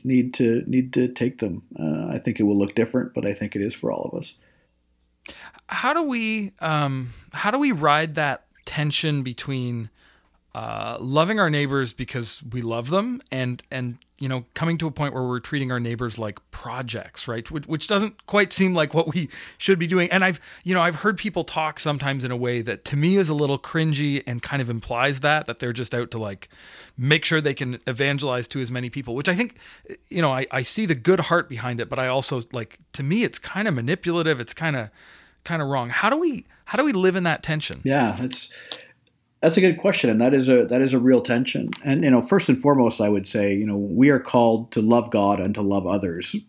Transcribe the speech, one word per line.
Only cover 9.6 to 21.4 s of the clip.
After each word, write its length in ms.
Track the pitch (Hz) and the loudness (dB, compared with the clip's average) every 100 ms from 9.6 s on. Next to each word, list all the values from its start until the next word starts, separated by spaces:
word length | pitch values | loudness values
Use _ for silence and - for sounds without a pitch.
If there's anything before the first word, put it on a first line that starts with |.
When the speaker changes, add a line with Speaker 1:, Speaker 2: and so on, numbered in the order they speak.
| 123 120 110 _ _ _ _ _ _ | -4 -6 -8 _ _ _ _ _ _
Speaker 2:
uh, 440 | - 113 107 107 117 | -10 -8 -6 -6 -6
loving 360 | 123 143 170 220 | 0 2 4 4
our 100 | 175 | 2
neighbors 420 | 147 143 139 127 | 2 0 0 -2
because 500 | - 127 127 113 - 131 | -6 -6 -6 -6 -10 -10
we 100 | 123 | -6
love 280 | 117 117 120 | -4 -4 0
them 300 | 185 233 247 - | 0 0 -4 -6
and, 300 | 131 127 123 - | -4 -4 -6 -8
and, 260 | 131 123 120 _ - | -8 -6 -10 _ -8
you 100 | 135 | -6
know, 160 | 131 120 | -6 -6
coming 240 | - 165 165 | -4 -2 0
to 100 | 160 | -2
a 40 | |
point 220 | 135 147 | -4 -4
where 100 | 131 | -2
we're 160 | 127 123 | -2 -4
treating 280 | - 135 131 | -4 -4 -2
our 120 | 123 | -2
neighbors 360 | 120 117 120 117 | -2 -4 -6 -6
like 220 | 107 - _ | -8 -8 _
projects, 760 | - 120 123 123 110 - - - | -16 -10 -8 -8 -8 -10 -12 -8
right? 220 | 117 113 | -8 -6
Which, 140 | 160 139 | -8 -6
which 200 | 156 - | -6 0
doesn't 380 | 202 208 - - | 0 0 -6 -2
quite 260 | 208 202 | 2 2
seem 200 | - 190 | 2 2
like 200 | 175 151 | 2 2
what 200 | 156 160 | 2 0
we 160 | 170 147 - - - | -2 -4 -8 -18 -4
should 220 | - 190 | 2 2
be 80 | 170 | 4
doing. 220 | 185 170 | 2 4
And 120 | 180 | 4
I've, 160 | 190 170 - - | 2 0 -8 -8
you 100 | 175 | 0
know, 80 | 185 | 2
I've 140 | 170 160 | 2 2
heard 200 | 208 190 | -2 -2
people 260 | 214 180 | -2 -4